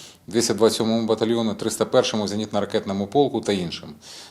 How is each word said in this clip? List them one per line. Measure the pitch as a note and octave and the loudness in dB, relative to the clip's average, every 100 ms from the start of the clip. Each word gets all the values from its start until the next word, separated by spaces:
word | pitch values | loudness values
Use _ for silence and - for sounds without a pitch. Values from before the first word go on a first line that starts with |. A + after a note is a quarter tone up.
| - - - | -20 -20 -4
двісті | A2 A2 | 0 0
двадцять | G#2+ A2 A2 | 4 4 4
сьомому | A2+ A2+ A2+ | 0 0 0
батальйону, | A2 A2+ A#2 A2+ | 0 2 0 0
триста | G2+ A2+ - G#2+ | -2 -4 -2 2
першому | C3 B2 A2 G2+ | 2 2 0 -2
зенітно-ракетному | G#2 G#2+ G#2 G2+ A2 G#2 G2 G2 | -4 -2 -2 0 -2 -2 -4 0
полку | C#3+ C#3 A2+ | 2 2 2
та | G#2+ | 0
іншим. | G2+ F2 - - - - - - | -2 -2 -8 -14 -18 -20 -20 -20